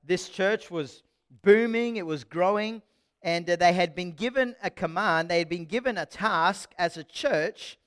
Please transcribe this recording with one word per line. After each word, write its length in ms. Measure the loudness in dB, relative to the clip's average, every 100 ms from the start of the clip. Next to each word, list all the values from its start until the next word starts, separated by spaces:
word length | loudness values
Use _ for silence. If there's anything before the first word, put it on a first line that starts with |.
this 240 | -2 -4 -4
church 420 | -2 0 0 -4
was 320 | -8 -8 -12 _ _ _ -2
booming, 540 | 6 6 6 -2 -2 -4
it 100 | -6
was 160 | -8
growing, 600 | -6 0 2 2 -2 -8 _ _ _ _
and, 260 | -4 -2 0
uh, 80 | 4
they 160 | 4
had 220 | 4 0
been 180 | -2 -8
given 420 | -4 -2 0 -2 -2
a 80 | -8
command, 580 | -4 -4 0 2 2 2
they 100 | 0
had 100 | 0
been 160 | -6
given 320 | -4 -2 -2 -4
a 100 | -8
task 680 | -4 0 2 2 0 -12 -4
as 180 | -4 -4
a 80 |
church 760 | -14 -4 0 0 0 -6 -18 -18